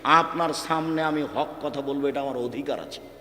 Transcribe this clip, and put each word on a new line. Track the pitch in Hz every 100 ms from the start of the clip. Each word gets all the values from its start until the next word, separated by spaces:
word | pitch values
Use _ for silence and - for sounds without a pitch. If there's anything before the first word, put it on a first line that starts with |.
আপনার | 131 156 160 160 165
সামনে | 147 - 160 160 156
আমি | 156 151 143
হক | - 151 -
কথা | 147 139
বলবো, | 139 139 139
এটা | 135
আমার | 139 127
অধিকার | 123 117 143 110
আছে। | 78 - - -